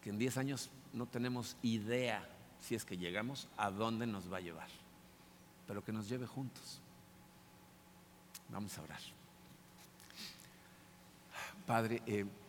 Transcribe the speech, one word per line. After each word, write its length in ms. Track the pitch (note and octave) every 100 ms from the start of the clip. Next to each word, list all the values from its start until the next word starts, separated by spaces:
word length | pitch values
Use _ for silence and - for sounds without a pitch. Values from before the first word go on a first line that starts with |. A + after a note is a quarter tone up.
que 80 | G#2
en 80 | G#2
diez 180 | B2 C3
años 320 | C3+ C3 - - -
no 140 | A#2 A#2+
tenemos 500 | A#2+ B2 B2 A2 -
idea, 640 | A#2+ A2+ G#2 B2 B2 G#2 - - - -
si 140 | -
es 100 | A2+
que 140 | - F#2
llegamos, 500 | F2 F#2+ A#2 C#3 - -
a 140 | G#2
dónde 360 | G2 A2+ A2+ A#2
nos 240 | G2+ F2
va 80 | F#2
a 20 |
llevar, 280 | F2 D#2+ - - - - - - - - - - -
pero 180 | G2+
que 80 | G#2+
nos 160 | A2 G#2
lleve 180 | B2 A#2+
juntos. 540 | - C3 - - - - - - - - - - - - - - - - - - - -
Vamos 280 | G2+ G2+ -
a 40 |
orar. 180 | D2+ D#2 - - - - - - - - - - - - - - - - - - - - - - - - - - -
Padre, 360 | A2+ A2+ A#2 -
eh, 180 | G#2 G2 -